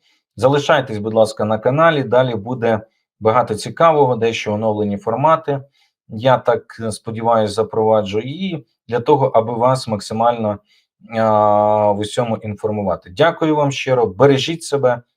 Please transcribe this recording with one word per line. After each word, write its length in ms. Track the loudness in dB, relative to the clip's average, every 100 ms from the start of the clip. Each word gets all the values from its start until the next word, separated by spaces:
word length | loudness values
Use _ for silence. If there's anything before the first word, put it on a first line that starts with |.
| _ _ _ -2
Залишайтесь, 600 | 0 2 2 2 0 -6
будь 160 | 0
ласка, 300 | 2 2 0
на 140 | -2 -2
каналі. 440 | 0 2 2 2
Далі 320 | 2 2 2
буде 460 | -4 -8 -4 0 -2 -4 _ _ -4
багато 340 | 0 2 0
цікавого, 600 | -4 -6 2 4 4 2 2
дещо 360 | -2 -2 -4
оновлені 460 | -2 -2 -2 -2 -4
формати. 640 | -4 0 2 0 -2 -6 -8 _ _ _ -16
Я 300 | -2 2 2
так, 380 | 2 -2 -4 -10
е, 120 | -10
сподіваюсь, 600 | -10 -10 -4 2 2 2
запроваджу 680 | -2 -2 0 2 2 0 -4
і 480 | -6 -6 -6 -8 -12 _ -6
для 120 | -2
того, 260 | 0 0 0
аби 260 | 0 0
вас 340 | 0 0 0 -4
максимально, 720 | -8 -6 -2 0 0 -4 -6 _ _ _ _ -8 -2
а, 720 | 2 4 4 4 2 2 2
в 60 | 0
усьому 380 | -4 -4 -4 -4
інформувати. 760 | -8 -8 -6 -4 -4 -6 -6
Дякую 460 | 0 0 0 0 0
вам 160 | 0
щиро, 340 | -2 -2 0 0
бережіть 560 | 4 4 4 -2 -8
себе 400 | -6 -2 0 -2 -6